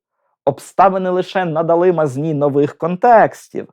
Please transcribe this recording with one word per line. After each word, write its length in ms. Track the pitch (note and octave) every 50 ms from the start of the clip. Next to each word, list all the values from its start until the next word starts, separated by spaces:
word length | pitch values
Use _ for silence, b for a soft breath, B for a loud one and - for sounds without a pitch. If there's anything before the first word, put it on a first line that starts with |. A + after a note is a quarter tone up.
| _ _ _ _ _ _ _ _ -
Обставини 640 | - C#3 - - - - - F3+ G3 F#3 F#3+ F#3 F#3
лише 340 | F3+ F3+ F3+ - - G3 F#3
надали 480 | F3 D3+ D#3 E3+ D#3+ E3 E3+ F3 F#3 F3
мазні 420 | D#3+ D#3 D3 B2 C3 D3 D#3+ D#3
нових 440 | C#3 C#3+ C#3+ C3+ C#3+ C#3+ C#3+ - -
контекстів, 920 | - E3 F3+ F3+ - B3 A#3+ A3 F3+ C#3 - - - _ - - - -